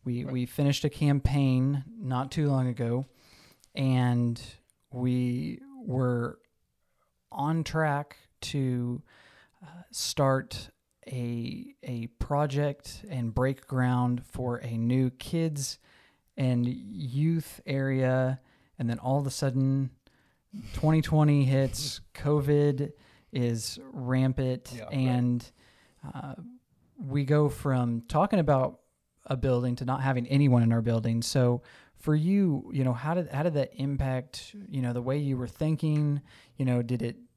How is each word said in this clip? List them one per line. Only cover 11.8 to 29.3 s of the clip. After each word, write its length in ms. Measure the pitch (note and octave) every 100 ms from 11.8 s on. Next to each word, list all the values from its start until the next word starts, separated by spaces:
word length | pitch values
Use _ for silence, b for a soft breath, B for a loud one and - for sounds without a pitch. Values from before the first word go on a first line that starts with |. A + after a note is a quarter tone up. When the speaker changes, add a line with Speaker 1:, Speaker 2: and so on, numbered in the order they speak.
Speaker 1:
a 240 | - A#2+ A#2 _
project 840 | - D3 D3 C3+ D3 D3 - - G#3
and 240 | C#3 A#2
break 320 | A2 C3 C3+ -
ground 560 | C3 B2 B2 B2 B2 -
for 320 | - B2+ A#2+
a 200 | A#2 A#2
new 320 | A#2 B2+ B2+
kids 680 | B2+ - E3 E3 D3 C3+ - b b b b b -
and 280 | C3 B2 A#2+
youth 920 | B2+ G3+ F#3+ C#3 C3 D#3+ E3 - - -
area. 760 | C#3 C3+ C3 C3 B2+ C3 C3 b b b -
And 120 | A#2
then 100 | A#2
all 200 | B2+ C3+
of 60 | C#3
a 40 |
sudden, 580 | - C3+ C3 C3+ C3+ C3+ - _ b b b _ G#3 -
twenty 280 | - D3+ D#3+
twenty 420 | D3+ D#3 D3+ C#3+ C3
hits, 560 | C3+ C3+ - D3 - -
Speaker 2:
<laughs> 60 |
Speaker 1:
covid 800 | - D3 D3+ C#3 D3 D3 C3+ D3 - b b b
is 460 | C3+ A#2+ A2+ - - -
rampant, 800 | - B2 C3 C3 C3 C3 B2+ - A#2+
Speaker 2:
Yeah, 80 |
right. 100 | G#2+
Speaker 1:
and, 580 | C#3 C3 B2 B2 A#2+ - b b b b b D3
uh, 220 | C3+ C3+ - A#3+ B3+ _ _ _ D#4
we 280 | D3 C#3+ C#3
go 240 | D3+ D3
from 540 | - C#3+ B2+ A#2+ A#2 -
talking 320 | D#3 G3 G3+
about 400 | D3+ C3+ C3 - _ _ _ _
a 100 | -